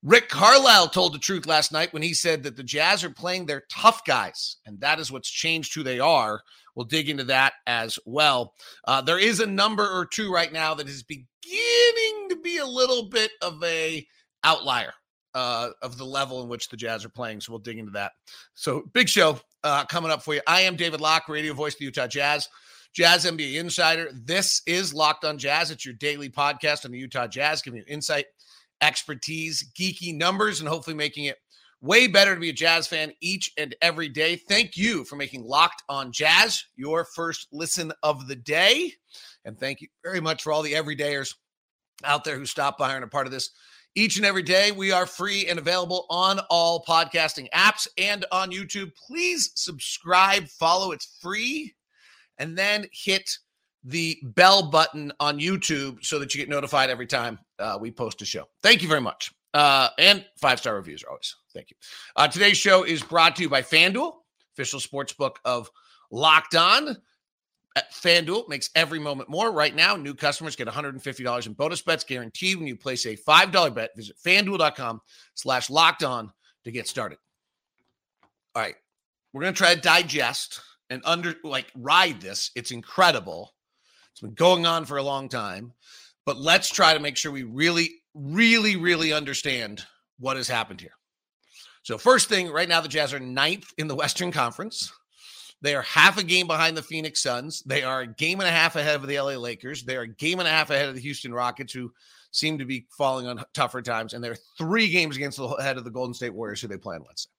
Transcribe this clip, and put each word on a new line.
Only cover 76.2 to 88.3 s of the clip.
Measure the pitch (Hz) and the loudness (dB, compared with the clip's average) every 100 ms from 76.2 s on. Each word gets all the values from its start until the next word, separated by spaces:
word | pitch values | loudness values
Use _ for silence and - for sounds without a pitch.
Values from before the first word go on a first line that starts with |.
| 107 _ _ _ | -8 _ _ _
to | 120 | -12
get | 117 107 | -10 -8
started. | - 107 - _ _ _ _ _ _ _ _ _ _ _ _ _ 117 | -8 -8 -10 _ _ _ _ _ _ _ _ _ _ _ _ _ -6
All | |
right. | 104 - _ _ _ _ _ | -6 -8 _ _ _ _ _
We're | 135 | -6
gonna | 180 | -6
try | 190 185 175 | 2 4 4
to | |
digest | 170 165 170 147 120 131 - - - _ _ | 4 2 2 -2 -2 -4 -10 -14 -20 _ _
and | 127 151 | -8 -2
under, | 170 170 160 156 | -2 -2 -8 -6
like, | 131 - | -6 -6
ride | 131 123 170 185 113 | -12 2 4 4 -2
this. | 92 101 - | -10 -8 -6
It's | - 117 | -8 -10
incredible. | 120 - - 180 131 92 82 104 _ _ _ _ _ _ | -12 -8 4 4 4 -4 -14 -14 _ _ _ _ _ _
It's | - | -18
been | 110 | -16
going | 110 170 180 170 | 4 6 6 4
on | 165 | 0
for | 151 143 | -2 -4
a | |
long | 139 139 135 | -2 -4 -6
time. | 123 104 92 120 _ _ - - _ - | -6 -6 -10 -14 _ _ -20 -20 _ -6
But | 131 | -2
let's | 143 185 - | 4 4 4
try | - 170 | 4 6
to | 156 | 6
make | 147 135 | 0 -4
sure | 156 | -6
we | 139 | -6
really, | 120 123 165 170 165 - _ | -10 0 0 2 -2 -6 _
really, | 156 139 | -14 -6